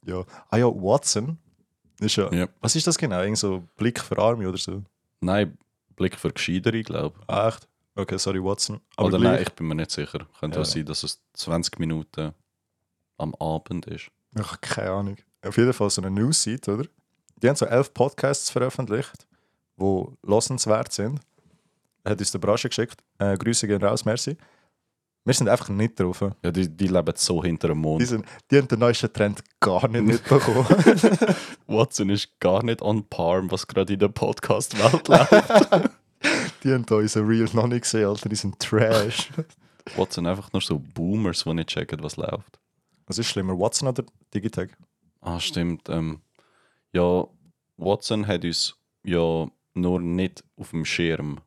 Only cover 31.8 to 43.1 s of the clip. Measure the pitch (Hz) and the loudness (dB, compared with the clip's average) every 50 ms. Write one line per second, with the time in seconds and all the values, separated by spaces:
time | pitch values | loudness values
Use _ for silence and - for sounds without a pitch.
31.8 | 113 113 - - 107 95 101 101 - - _ _ - 90 92 98 127 117 117 - | 2 2 2 -2 0 0 0 0 -2 -6 _ _ 2 2 2 4 2 0 -4 -2
32.8 | - - 107 110 104 _ - - 87 82 90 95 95 87 87 90 - _ - 95 | -2 -2 -2 -2 -2 _ -6 -2 0 2 2 2 0 -2 -4 -4 -6 _ 0 -2
33.8 | 95 95 101 95 101 101 104 - - - 113 - - - - 101 131 - - 107 | 0 0 0 0 0 0 0 -2 -2 -2 -2 -6 0 0 0 0 0 -4 -2 4
34.8 | 101 120 139 165 - - - 160 131 - - 208 - - 233 214 - - - 180 | 4 6 6 4 4 8 8 8 10 10 8 8 8 8 6 6 6 8 4 2
35.8 | - - - _ _ _ _ _ - 294 - - - - - - - 131 131 127 | 2 0 -4 _ _ _ _ _ 0 0 0 0 -2 -6 -8 -4 0 0 0 0
36.8 | 117 - 110 107 107 107 - 110 107 107 113 113 113 107 - 113 110 123 120 120 | 2 2 2 4 4 2 2 0 2 4 4 2 2 2 2 2 2 2 0 -2
37.8 | 117 - - 113 107 98 104 104 - 104 107 101 - 101 95 _ - - - 107 | -2 0 0 2 2 2 0 -2 -4 -6 -6 -4 -4 -6 -6 _ -4 0 2 4
38.8 | 110 110 113 110 104 110 120 - - - 139 - 160 _ - _ _ _ _ _ | 4 4 4 2 0 0 -4 -6 -6 -6 -6 -10 -10 _ -12 _ _ _ _ _
39.8 | _ - - - 92 - - - 85 85 92 98 98 - - 95 - - 82 76 | _ -10 -2 -2 -2 -2 -2 -4 -2 -2 -2 -4 -6 -4 -4 -4 -2 -2 -4 -4
40.8 | 67 73 - - 85 87 101 107 110 92 82 - - 82 80 82 80 - - 82 | -4 -10 -8 -6 -4 -2 -2 0 -2 -2 -2 -4 -4 -4 -4 -4 -4 -6 -6 -8
41.8 | 82 - - 76 76 73 - - 80 - - - - _ _ _ _ _ _ _ | -6 -6 -8 -10 -8 -10 -8 -8 -8 -6 -6 -8 -12 _ _ _ _ _ _ _
42.8 | _ _ _ _ _ _ | _ _ _ _ _ _